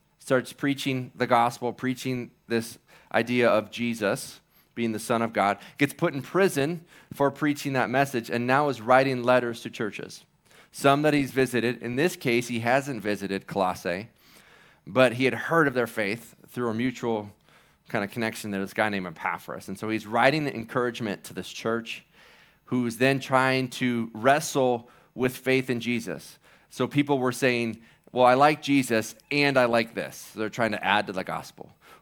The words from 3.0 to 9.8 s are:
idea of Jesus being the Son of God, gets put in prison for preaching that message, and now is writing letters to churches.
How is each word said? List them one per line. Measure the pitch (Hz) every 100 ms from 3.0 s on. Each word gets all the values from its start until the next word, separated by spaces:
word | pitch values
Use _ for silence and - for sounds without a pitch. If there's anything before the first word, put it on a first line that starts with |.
| -
idea | - 117 123 117
of | 107 104
Jesus | - 120 113 101 123 - - _ _ _
being | - 117
the | 107
Son | - 117
of | 113
God, | 110 98 101 - -
gets | 143
put | - 170
in | 139
prison | 127 180 190 165 139 170 - - -
for | - 139
preaching | 139 156 143 143
that | 135 104
message, | 127 135 123 113
and | 117 120
now | 135 147
is | 113
writing | 107 127 135 127
letters | 120 127 120 117
to | 117
churches. | 117